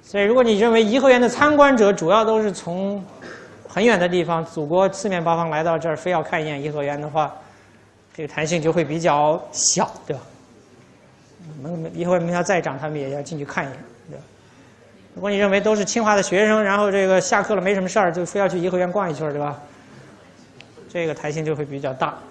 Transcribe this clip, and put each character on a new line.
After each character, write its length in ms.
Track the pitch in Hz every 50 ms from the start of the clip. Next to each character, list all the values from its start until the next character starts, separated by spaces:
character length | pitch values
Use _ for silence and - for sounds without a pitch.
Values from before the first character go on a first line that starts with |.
| _
所 180 | - - 202
以 20 | 202
如 120 | 208 240
果 80 | 254 247
你 160 | 233 214 190
认 120 | 220 240
为 120 | 226 226 226
颐 160 | 208 226 269
和 100 | 254 269
园 100 | 247 247
的 80 | 247
参 300 | 233 - - 285 294 302
观 180 | 285 285 277 269
者 160 | 226 214 202
主 200 | 202 165 170 160
要 120 | 196 220 220
都 160 | 220 220 220
是 120 | 214 208
从 520 | 180 - - 170 175 185 196 196 202 202 180 - - - - - - - - - - - -
很 180 | - - 180 208
远 140 | 240 220 180
的 100 | 175 180
地 140 | 180 180 165
方， 200 | 160 170 165 165
祖 220 | - - 165 151
国 260 | 143 165 180 196 185
四 160 | 190 - -
面 160 | 214 185 175 165
八 140 | 165 165
方 120 | 165 170 165
来 140 | 156 151 160
到 140 | 170 165
这 100 | 160 147
儿， 80 | 170 156
非 160 | 147 - 175
要 100 | 180 165
看 220 | 156 - - 165 156
一 20 |
眼 160 | 156 147 139
颐 80 | 139 151
和 140 | 147 147 143
园 160 | 143 143 143
的 80 | 147
话， 260 | 147 143 160 147 139 - - - - - - - - - - - _ _ _ _ _ _
这 140 | - 156
个 60 | 147 -
弹 120 | - 156
性 160 | 151 175 170
就 120 | 151 160 160
会 100 | 175 160
比 160 | 135 151 165
较 420 | 165 175 147 147 151 151 156 180 - -
小， 380 | - - - - - - - - - - -
对 100 | - 147
吧？ 60 | 127 - - - - - _ - - - _ - - - _ - _ _ _ _ _ _ _ - - 180 160 156 147
门-， 280 | 131 156 175 165 160 165 170
颐 80 | 165 170
和 100 | 175 185
园 80 | 180
门 100 | 165 170
票 120 | 175 175 175
再 160 | - 196 170
涨， 180 | 165 160 165
他 120 | 139 151 151
们 100 | 151 147
也 120 | 139 135
要 100 | 139 143
进 160 | 139 - 165
去 80 | 147 143
看 180 | - - 151 147
一 40 | 139
眼， 80 | 131 - - - - - - -
对 80 | 147
吧？ 60 | - - - - _ _ - - - - - - _ - - - - - - -
如 80 | 175
果 80 | 180 202
你 80 | 202
认 120 | 196 208 202
为 120 | 190 202
都 140 | 196 214 220
是 100 | 208 196
清 180 | - - 240 226
华 120 | 214 208
的 80 | 202 190
学 220 | - 180 190 214
生， 140 | 214 214 220
然 160 | 214 196 196
后 140 | 202 208 202
这 160 | 190 196 190
个 140 | 185 185 185
下 200 | 180 - 233 202
课 140 | 202 - 214
了 60 | 190
没 120 | 175 190 208
什 80 | 190
么 60 | 185
事 120 | 180 - 226
儿， 120 | 196 175
就 140 | 160 180 175
非 140 | 165 - 202
要 100 | 196 185
去 80 | 180
颐 100 | 180 170
和 100 | 185 175
园 140 | 180 180 180
逛 180 | 180 208 196 175
一 40 | 151
圈 140 | 139 160
儿， 40 | 151
对 80 | 143 143
吧？ 220 | 147 143 - - - - - - - - - - - - - - - - - - - - - - - - - - - -
这 140 | - 175 165
个 80 | 160 147
弹 180 | - - 151
性 140 | 147 160 156
就 100 | 156 156
会 80 | 139 151
比 160 | 139 139 139
较 140 | 143 135 131
大 240 | - 165 - - - - -